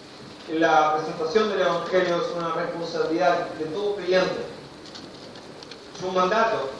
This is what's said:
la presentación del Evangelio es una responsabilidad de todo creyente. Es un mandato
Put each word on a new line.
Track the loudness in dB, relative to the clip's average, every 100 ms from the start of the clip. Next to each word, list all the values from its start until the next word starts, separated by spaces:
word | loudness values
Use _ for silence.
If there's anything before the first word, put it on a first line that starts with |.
| -18 -18 -18 -16 -4
la | 2 6 6 6
presentación | 2 0 -2 0 2 2
del | 2
Evangelio | 2 2 2 2 4 2
es | 0 -2
una | -2
responsabilidad | -2 -4 -4 -4 -2 0 4 4 2 0 -6
de |
todo | -6 -2 -2 -2
creyente. | 2 2 2 -2 -6 -12 -16 -18 -16 -16 -16 -16 -16 -16 -16 -16 -16 -16 -16 -8
Es |
un | -2
mandato | 2 4 4 2 2 -2